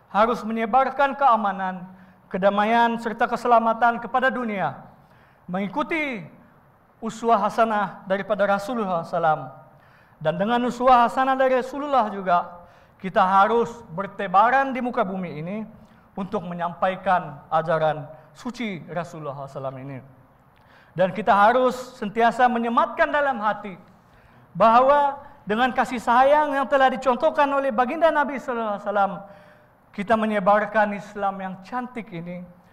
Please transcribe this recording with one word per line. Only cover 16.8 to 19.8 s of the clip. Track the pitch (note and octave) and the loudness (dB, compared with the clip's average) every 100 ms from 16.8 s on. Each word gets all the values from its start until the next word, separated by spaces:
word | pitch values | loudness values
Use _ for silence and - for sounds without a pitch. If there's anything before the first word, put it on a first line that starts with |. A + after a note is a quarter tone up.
| F#3+ F#3+ G3 F3+ D#3 C#3+ - | -2 -2 0 0 -2 -14 -4
ajaran | D#3+ D#3+ D#3+ D#3 D3 C#3+ - - | -2 0 0 0 -2 -8 -18 -20
suci | - B3 A3+ A3 E3 D3+ | -14 -12 -8 -8 -8 -10
Rasulullah | D#3 - D#3+ D3 C#3 | -10 -10 -10 -12 -10
sallallahu | C3+ | -12
alaihi | C#3+ | -10
wasallam | C3+ C3 | -10 -10